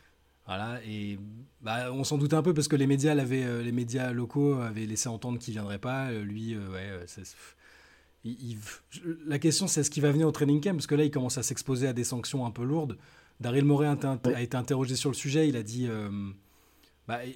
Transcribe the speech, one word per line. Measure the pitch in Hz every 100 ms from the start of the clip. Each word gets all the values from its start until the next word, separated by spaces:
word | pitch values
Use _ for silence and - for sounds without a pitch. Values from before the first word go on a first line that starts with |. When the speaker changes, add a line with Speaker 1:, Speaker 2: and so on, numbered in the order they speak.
| _ _ _ _ -
Speaker 1:
voilà, | 95 110 120 110
et, | 107 104 101 101 110 135 _
bah, | 110 117 127
on | 135
s'en | 131 147
doutait | 143 156
un |
peu | 156
parce | 156 -
que | 143
les | 135
médias | 139 151
l'avaient, | 147 127 131 127
euh, | 120
les | 120
médias | 120 120 127 127
locaux | 120 120 143 143 135
avaient | 117 110 110
laissé | 110 123
entendre | 113 123 120
qu'il | -
viendrait | 107 101 101
pas, | 123 135 135
euh, | 113
lui, | 101 104 113
euh, | 107 98
ouais, | 92 98
euh, | 92 87
c'est, | -
pff, | 95 - - - - - - _ _ _
il, | 117
il, | 120 123 110 107 - _
je, | 147 175 165 156
la | 143
question, | 165 - 190
c'est | -
est-ce | 143
qu'il | -
va | 147
venir | 147 160
au |
training | 147 143 151
camp, | 196
parce | 175 -
que | 147
là, |
il | 147
commence | 139 127 127
à |
s'exposer | 117 117 - 131 135
à |
des | 120
sanctions | 120 123 107 143 120
un |
peu | 107
lourdes. | 123 160 147 101 - - - -
Daryl | 120 131
Morey | 143 143 147
a |
inter-, | 143 143 131 123
Speaker 2:
Ouais. | 117
Speaker 1:
a |
été | 123 127
interrogé | 123 131 131 127
sur | 147
le | 123
sujet, | 143 147 156
il | 120
a |
dit, | 107 120 120
euh, | 110 104 101 98 95 _ _ _ _ _ _ -
bah, | 120 127